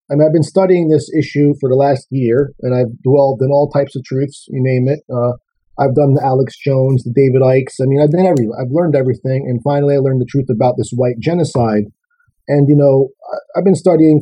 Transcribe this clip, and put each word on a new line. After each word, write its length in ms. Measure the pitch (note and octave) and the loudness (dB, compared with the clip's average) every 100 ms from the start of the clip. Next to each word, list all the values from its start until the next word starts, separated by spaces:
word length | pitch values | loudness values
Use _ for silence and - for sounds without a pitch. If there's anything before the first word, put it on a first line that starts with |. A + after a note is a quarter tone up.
| - | -4
I 60 | C#3+ | 0
mean, 100 | D#3 | 2
I've 80 | |
been 80 | D#3+ | 2
studying 480 | D3+ F#3+ F#3 F3+ E3 | 0 0 2 2 2
this 220 | D3+ - D#3+ | 0 0 -4
issue 380 | - C#3+ C#3+ C#3 | -2 0 0 0
for 100 | C3+ | 0
the 60 | C3 | 2
last 320 | C#3 C3 - | 0 -2 -4
year, 440 | C3+ A#2+ B2 C#3 - | -4 0 0 -2 -6
and 120 | B2+ | -4
I've 260 | B2+ A#2 A#2+ | -2 -4 -4
dwelled 400 | B2+ C#3+ C#3 C3+ | 0 2 2 0
in 80 | C3 | 0
all 180 | C#3+ D3 | 0 0
types 260 | C#3+ C#3 C3 | -2 -4 -6
of 80 | |
truths, 420 | C3 C3 C#3 - - | -8 -6 -6 -10 -10
you 100 | C3+ | -4
name 280 | C3 B2+ B2+ | -2 0 0
it. 100 | D3 - | -4 -6
Uh, 200 | B2 B2 A#2+ _ _ _ - | -4 -4 -4 _ _ _ -4
I've 160 | C#3 C3 | -2 2
done 180 | C#3 | 2
the 120 | C3+ C3 | 2 0
Alex 320 | C3 C3+ - | 0 -2 -4
Jones, 460 | C#3 C3+ C3 C3 B2 | -2 0 0 0 -2
the 80 | A#2+ | 0
David 260 | C3+ C3 | 2 4
Ikes. 380 | C3 C3 B2+ - | 2 2 0 -4
I 60 | C3 | 0
mean, 160 | C#3 | 2
I've 100 | D3+ | 2
done 140 | E3+ F#3 | 2 2
every-, 260 | D3+ A2 A2 | 2 -2 -4
I've 140 | B2 | -4
learned 240 | D3+ F3 C#3 | -2 0 0
everything, 500 | B2+ A#2+ C3 C3 C3 | 0 -2 -4 -4 -4
and 140 | A#2+ | -4
finally 320 | C#3+ C#3+ C#3+ C#3+ | -2 0 0 0
I 40 | |
learned 200 | C3+ C3 | 0 -2
the 80 | B2+ | -2
truth 220 | C#3+ C3 | -4 -2
about 240 | A2+ B2+ B2 | -2 -2 -2
this 160 | A2 | -4
white 300 | A#2+ B2 A#2 | -2 -2 -2
genocide. 640 | C3 F3 D#3 C3+ A2+ G#2+ G#2 _ _ _ _ _ - | -2 -2 -2 -2 0 -2 -4 _ _ _ _ _ -4
And, 180 | C#3+ C#3+ | 0 2
you 80 | D3 | 4
know, 340 | C#3+ C3+ C3+ _ | 4 2 0 _
I, 360 | - - - - | -14 -14 -8 -2
I've 40 | |
been 160 | F#3 F#3+ | 0 2
studying 400 | F#3 D#3+ D#3 D3+ | 2 4 4 4